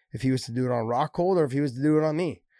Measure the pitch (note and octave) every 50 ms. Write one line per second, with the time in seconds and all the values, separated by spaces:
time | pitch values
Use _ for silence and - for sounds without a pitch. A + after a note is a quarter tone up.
0 | _ _ - A2 - C3 C3 B2+ - - A#2 B2 B2+ B2+ B2 A#2+ A2+ A2+ A#2+ B2+
1 | D3+ D3+ - - F3 F#3 G3 F3+ D#3 B2+ B2+ C#3 D3 C#3+ A#2 B2+ C#3 D3+ D3+ D#3
2 | D3+ D#3 D3+ D#3 F#3 D#3+ A#2+ - _ _ _ _